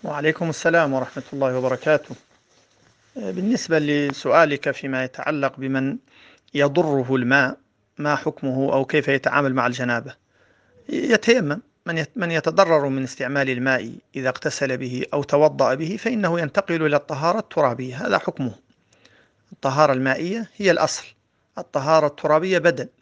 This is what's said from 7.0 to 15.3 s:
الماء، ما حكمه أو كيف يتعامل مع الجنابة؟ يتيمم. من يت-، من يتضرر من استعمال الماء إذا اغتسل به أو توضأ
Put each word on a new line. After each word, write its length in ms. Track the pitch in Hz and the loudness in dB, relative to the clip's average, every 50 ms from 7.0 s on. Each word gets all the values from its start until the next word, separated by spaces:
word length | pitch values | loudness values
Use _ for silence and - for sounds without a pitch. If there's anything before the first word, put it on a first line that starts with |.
| 127 127 131 | 0 0 0
الماء، 420 | 131 123 120 135 143 147 - - - _ _ _ _ _ _ _ - | 0 2 2 2 2 2 0 -2 -8 _ _ _ _ _ _ _ -6
ما 180 | 151 147 147 | -2 -2 -2
حكمه 580 | 143 - 156 151 - - 135 127 131 135 139 - | 0 -2 -6 -6 -4 -6 -4 -2 0 0 0 0
أو 120 | 135 135 | 0 0
كيف 220 | 131 - 156 135 - | 2 0 0 2 2
يتعامل 460 | 139 135 - 139 123 139 143 135 127 | 0 2 2 2 0 2 0 0 0
مع 140 | 131 120 123 | 0 0 0
الجنابة؟ 460 | 120 123 127 123 120 117 117 135 - _ _ _ _ _ _ _ _ _ _ _ _ _ _ - | -2 -2 -2 -2 -2 -2 -4 -8 -18 _ _ _ _ _ _ _ _ _ _ _ _ _ _ -8
يتيمم. 720 | 294 - - - 233 208 - - 233 254 185 143 147 196 - _ _ _ _ | -6 -4 0 2 2 2 4 2 2 2 2 0 -4 -6 -8 _ _ _ _
من 120 | 175 165 165 | -6 -4 -4
يت-، 140 | 151 - _ | -4 -4 _
من 160 | 254 185 170 | -4 -4 -2
يتضرر 580 | 165 156 147 165 160 175 196 170 165 151 139 139 | -2 0 -2 0 4 4 4 6 6 4 4 2
من 140 | 135 135 131 | -2 -2 -4
استعمال 460 | 127 - - 139 127 139 143 139 131 | -6 -6 -6 -6 -2 0 0 0 0
الماء 420 | 131 123 127 135 131 123 104 117 120 - _ _ _ | 0 -2 0 0 0 0 -2 -6 -12 -16 _ _ _
إذا 140 | 139 131 127 | -4 -4 -4
اغتسل 480 | 123 - - 151 - - 143 131 127 120 | -4 -2 -4 -6 -2 -2 -2 -2 -2 -4
به 280 | 131 123 123 123 - - - | -6 -6 -6 -6 -6 -4 -4
أو 100 | 147 139 | -6 -2
توضأ 500 | - | 0